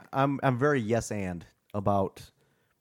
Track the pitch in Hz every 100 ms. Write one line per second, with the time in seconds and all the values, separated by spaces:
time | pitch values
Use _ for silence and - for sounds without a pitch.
0 | - 135 139 135 135 123 147 143 107 113
1 | - 104 95 85 - _ _ 104 101 101
2 | 95 - - _ _ _ _ _